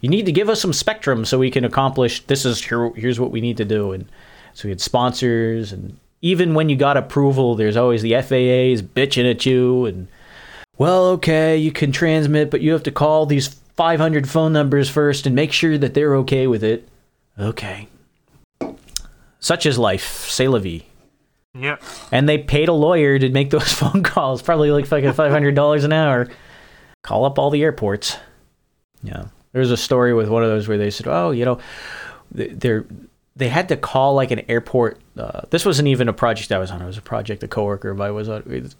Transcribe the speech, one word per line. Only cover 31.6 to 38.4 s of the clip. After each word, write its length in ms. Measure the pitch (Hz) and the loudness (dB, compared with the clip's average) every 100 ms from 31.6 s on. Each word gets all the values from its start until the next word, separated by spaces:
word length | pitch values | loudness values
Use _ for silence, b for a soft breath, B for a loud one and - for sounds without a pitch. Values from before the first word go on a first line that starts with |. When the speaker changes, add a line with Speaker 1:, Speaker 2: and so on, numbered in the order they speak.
| B B B B B B B - | B B B B B B B -10
Speaker 1:
th-, 160 | 110 - | -10 -4
they're, 300 | 123 110 - - - _ _ - | -2 -2 -4 -16 -20 _ _ -6
they 100 | 131 | -2
had 220 | 139 185 | -2 -2
to 80 | 139 | -4
call, 380 | - 135 135 139 | -2 0 2 2
like, 160 | 127 | 0
an 100 | 117 - | -4 -2
airport." 500 | 117 117 131 117 - _ - | -4 0 0 0 -2 _ -14
Uh, 240 | 113 - - | -12 -12 -2
this 160 | 170 202 | 0 2
wasn't 220 | 143 147 | 2 2
even 220 | 131 120 | 2 0
a 40 | |
project 380 | 104 120 107 - | 0 0 -2 -4
I 60 | 98 | -4
was 140 | 92 | -4
on. 100 | 90 | -8
It 40 | 90 | -12
was 120 | 104 | -14
a 40 | |
project 400 | - 113 107 101 | -8 -8 -8 -10
a 60 | 104 | -8
coworker 440 | - 104 101 101 | -4 -4 -4 -6
of 60 | 98 | -6
mine 160 | 101 | -6
was 140 | 104 110 | -6 -8
on. 420 | 107 | -10